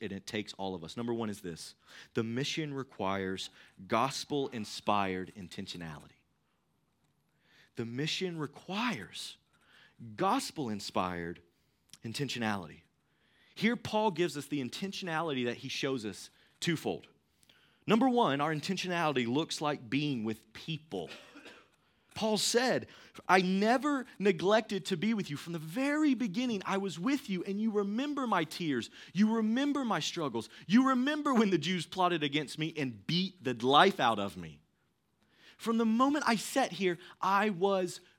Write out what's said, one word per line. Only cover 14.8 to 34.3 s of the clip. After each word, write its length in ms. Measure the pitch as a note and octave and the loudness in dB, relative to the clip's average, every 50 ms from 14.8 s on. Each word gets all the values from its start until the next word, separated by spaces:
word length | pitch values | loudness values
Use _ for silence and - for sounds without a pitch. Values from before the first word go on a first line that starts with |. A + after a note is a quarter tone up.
| G3 F#3+ F#3+ - G3 F3 D#3+ D#3 E3+ D#3+ C#3 B2+ A#2+ | -8 -6 -6 -6 -6 -4 -2 -2 -2 -2 -2 0 0
that 120 | A#2+ A2+ - | -2 -2 -4
he 100 | C3+ B2+ | -8 -8
shows 360 | - - D3 C3+ C3+ A#2+ G#2+ | -6 -2 -2 -2 -2 -2 -4
us 240 | G2+ F#2+ - - - _ _ _ _ _ - | -6 -8 -10 -14 -18 _ _ _ _ _ -6
twofold. 460 | - C3+ B2+ - - G#2+ E2 - - - _ _ _ _ _ _ _ _ - _ _ _ _ _ - | -2 -2 -2 0 -2 -4 -4 -4 -8 -16 _ _ _ _ _ _ _ _ -20 _ _ _ _ _ 0
Number 220 | D3+ G#3 A3+ C4+ C4 | 2 4 4 4 4
one, 320 | A#3+ A#3+ A3+ D#3+ C#3 C#3+ | 4 4 4 4 2 2
our 120 | D3 D#3+ | 0 0
intentionality 760 | D#3 D3 - - F#3 - - F3+ F3 E3+ E3 D#3 C3+ B2+ A#2 A2+ | 0 -2 -2 -4 -4 -4 -2 -2 0 0 2 2 2 2 2 2
looks 320 | B2+ D3+ E3 - - - | 0 0 -2 -2 -4 -4
like 280 | D#3+ D3 D3 A#2 A#2+ A2 | -2 -2 -2 -4 -4 -4
being 360 | - C#3+ D3 D3 C3+ A#2 G#2+ | -2 -2 0 0 -2 -2 -2
with 280 | A2 A2 - - _ | -4 -4 -6 -10 _
people. 560 | - - - - D#3+ D#3 - - G2+ F2+ D#2+ - - - - - - - - - - - - _ _ _ _ _ _ _ _ _ - | -18 -14 -10 -10 -10 -10 -10 -8 -6 -6 -6 -8 -12 -16 -20 -20 -20 -20 -20 -20 -20 -20 -20 _ _ _ _ _ _ _ _ _ -8
Paul 220 | - G#3 A3 G#3+ | -2 0 0 2
said, 520 | F#3+ - - - A#3+ C4 B3 E3+ B2 G#2+ - - - - - - - - - | 2 2 2 2 2 4 2 2 0 -2 -6 -18 -20 -20 -20 -20 -4 2 6
"I 140 | F3+ F#3+ | 6 6
never 640 | F3+ F3+ F#3+ G3 G#3 A3 B3+ C4+ C4+ D4 C#4+ C4 A#3+ - - - | 6 6 2 4 4 4 4 4 2 0 0 -2 -4 -8 -4 0
neglected 640 | F#3+ G#3 F#3 D3 E3 G3 G#3+ A3 G#3+ - G#3 F3+ - | 2 2 2 4 4 4 4 4 2 0 -4 -6 -4
to 100 | - F#3+ | -4 -4
be 180 | D3+ G3 A3 A#3 | 0 0 0 0
with 160 | G3+ F3 - | 0 -2 -4
you. 60 | C#3+ | -6
From 160 | - - E3 | -8 -8 -8
the 80 | E3+ D#3+ | -8 -8
very 540 | D#3 D#3+ E3+ B3+ C4+ C#4+ D4 D#4 D#4 D4 B3+ | -8 -6 -4 -2 0 0 2 4 4 4 4
beginning, 480 | G#3 B3 G3 E3+ A#3+ B3+ B3 A3 F#3+ - | 2 0 -2 -2 -2 -2 -2 -2 -2 -2
I 120 | - F#3+ G3 | -2 -2 -2
was 200 | G3 F#3+ C#3+ E3 | -2 -4 -4 -2
with 320 | F3+ C4 D4 C4+ - - | -2 0 0 -2 -2 -4
you, 140 | F#3 F3 - | -4 -4 -4
and 160 | G3 G3 G#3 | -4 -2 -2
you 100 | A3 A3+ | 0 0
remember 560 | G3+ G#3 G3+ G3+ G#3 A#3 C#4+ D4 C#4+ C#4+ C4 | 2 0 0 0 -2 -2 -2 -2 -2 -2 0
my 160 | A3+ G3+ F3 | 2 2 2
tears. 480 | E3 D#3+ - - F3 D3+ C3+ A#2 A2 - - - - - | 2 0 -4 -4 -2 0 0 0 -2 -6 -10 -18 -16 -4
You 240 | - F#3 G#3+ G#3+ A3+ | 2 4 4 4 4
remember 480 | A3+ A3 G#3+ A3+ C4+ C#4+ C#4+ C#4 C#4+ C4 | 2 2 2 2 2 2 2 0 0 0
my 160 | A3 F#3+ D#3 | 0 0 0
struggles. 480 | C#3+ - - F3 D#3 C3+ A2 A2+ - - - - - | 0 -2 -2 -2 -2 -2 -2 -2 -4 -6 -10 -12 0
You 220 | - G3 B3+ C4 C4+ | 6 6 8 8 8
remember 440 | C4 B3 B3+ C#4+ D4+ D4+ D4 D4 | 6 4 2 2 0 0 2 2
when 180 | B3+ G#3+ A3+ F#3+ | 4 4 6 6
the 80 | F3+ D#3 | 4 2
Jews 280 | C#3+ F3+ F#3 F3 D3+ | 2 0 -2 -2 -4
plotted 380 | - - F#3+ F3+ F3 F3 D#3+ D3 | -4 0 2 2 4 4 2 0
against 340 | C#3+ C#3 D3+ D3 A2+ - D#3 | 0 -2 -2 -4 -4 -4 -4
me 160 | D#3 D#3+ - | -4 -4 -2
and 300 | D3+ C#3 B2+ A2 G2 F#2+ | -4 -4 -4 -6 -8 -4
beat 360 | - D#3+ F3+ F#3+ F#3 - - - | -2 0 0 0 -2 -4 -6 -4
the 100 | C3 B2 | -4 -2
life 460 | A2 A#2+ C3 C#3 D#3 F3+ G3 G3 - | 0 4 6 8 8 8 8 6 4
out 180 | C3+ A#2 A2 G2+ | 2 2 2 2
of 180 | G2+ G2 | -2 -4